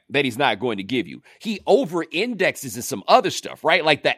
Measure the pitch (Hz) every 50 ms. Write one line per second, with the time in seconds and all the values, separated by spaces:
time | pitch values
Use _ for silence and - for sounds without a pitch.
0 | _ _ 113 143 143 127 110 120 143 123 110 98 127 123 110 98 98 98 127 123
1 | 95 82 64 57 _ - - _ - 220 214 180 - - 190 269 269 156 180 170
2 | 160 - - 160 214 247 240 175 185 151 123 - - 131 98 123 113 - 131 101
3 | - - 202 254 - 170 - - - - 65 - - 151 170 185 151 156 151 -
4 | - 147 123